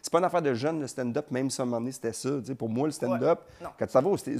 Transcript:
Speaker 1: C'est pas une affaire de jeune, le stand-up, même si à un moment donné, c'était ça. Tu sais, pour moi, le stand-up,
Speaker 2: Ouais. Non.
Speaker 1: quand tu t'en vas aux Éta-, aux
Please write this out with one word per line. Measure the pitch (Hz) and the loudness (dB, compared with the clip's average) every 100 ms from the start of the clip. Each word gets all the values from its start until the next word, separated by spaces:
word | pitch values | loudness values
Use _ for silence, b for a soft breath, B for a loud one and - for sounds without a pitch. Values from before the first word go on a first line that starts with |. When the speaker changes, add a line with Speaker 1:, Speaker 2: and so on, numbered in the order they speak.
Speaker 1:
C'est | - | 0
pas | 165 | 2
une | 180 | 4
affaire | 175 | 2
de | 147 | 2
jeune, | 120 143 160 | 2 0 -2
le | 135 | -4
stand-up, | - 123 120 151 | -4 -2 -2 -2
même | 127 135 | -2 -2
si | - | -2
à | |
un | 123 | -2
moment | 117 | -2
donné, | 120 | -4
c'était | 131 117 | -4 -6
ça. | 107 127 143 | -4 -2 -2
Tu | 110 | -4
sais, | 131 | -6
pour | 117 | -2
moi, | 113 151 | 0 0
le | |
stand-up, | 147 120 120 139 170 - B | 0 -2 2 2 2 -2 B
Speaker 2:
Ouais. | 165 | -16
Non. | - | -6
Speaker 1:
quand | - | 2
tu | |
t'en | - | 4
vas | 190 | 4
aux | 190 | 2
Éta-, | - | -2
aux | 120 | -4